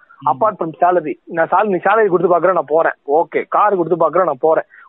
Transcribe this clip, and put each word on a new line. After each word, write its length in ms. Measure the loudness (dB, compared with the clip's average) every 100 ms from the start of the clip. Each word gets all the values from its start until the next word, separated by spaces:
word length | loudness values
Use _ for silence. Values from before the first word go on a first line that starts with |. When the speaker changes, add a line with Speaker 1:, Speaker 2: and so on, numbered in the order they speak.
| _ -8
Speaker 1:
ம். 100 | -4
Speaker 2:
apart 240 | 0 -2 -2
from 100 | -8 -2
salary, 340 | 0 0 -2 -8
நான் 240 | -8 -4 0
சால்-, 200 | 0 0
நீ 80 | 0
சேலரி 320 | 0 2 2
கொடுத்து 320 | 2 2 2
பாக்குறேன் 140 | 2
நான் 100 | 0 0
போறேன், 260 | 0 0 -2 -2
ஓகே, 380 | -2 0 -4 -2
கார் 280 | 0 2 0
கொடுத்து 340 | -2 0 0
பாக்குறேன் 140 | 0
நான் 140 | -2 0
போறேன், 240 | 0 0 -2 -12